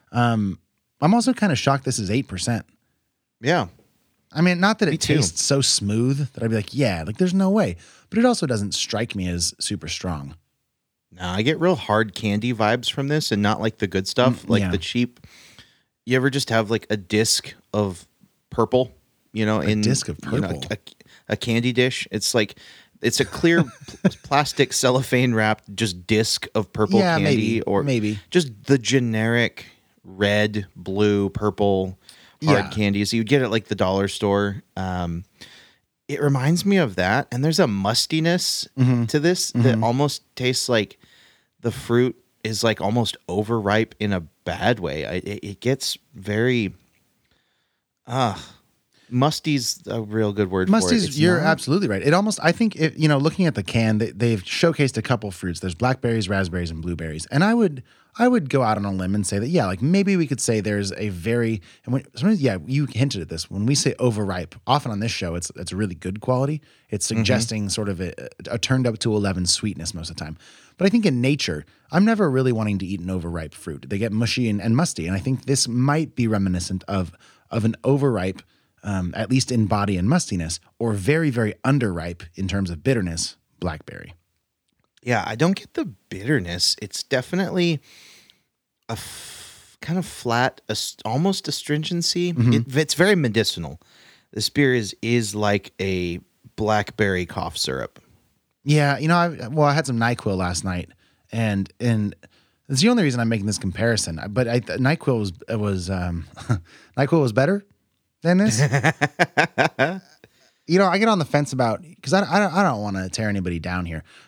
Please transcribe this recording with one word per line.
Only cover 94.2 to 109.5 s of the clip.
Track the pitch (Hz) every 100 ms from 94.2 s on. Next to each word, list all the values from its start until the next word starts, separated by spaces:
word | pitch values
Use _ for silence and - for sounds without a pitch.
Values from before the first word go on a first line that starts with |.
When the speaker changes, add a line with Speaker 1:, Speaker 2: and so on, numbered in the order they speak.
| _
Speaker 2:
This | 107 -
beer | 143 135 127
is, | 101 -
is | 113 120 107
like | 104 104 101 - -
a | 98 92 87 87 _ _ - -
blackberry | 107 107 101 - 101 92 87
cough | - 80 -
syrup. | - 65 52 - _ _ _ _ _ _
Speaker 1:
Yeah, | 139 151 143 139
you | 156
know, | 175
I, | 170 151 120
well, | 151 147
I |
had | 147 143
some | 117
NyQuil | 113 120 107 92
last | 90 85 92
night, | 90 - _ _ _ -
and, | 113 110 98 95 -
and | 120 110 104 - - _ _ _ -
it's | 135
the | 214
only | 240
reason | 151 120
I'm | 113
making | 113 104
this | 98
comparison. | 95 85 117 110 - 82 104
But | 104 117
I, | 123
th-, | - 90
NyQuil | 131 165 - 117
was, | 98 87 - 110
was, | 104 95 87
um, | 95 90 85 82 - - 98
<laughs> | - - _ -
NyQuil | 139 165
was | 131
better | 107 143 202 - _ _ _ _ _
than | 165 180
this. | 214 117
Speaker 2:
<laughs> | 139 135 151 - 147 - 170 - 165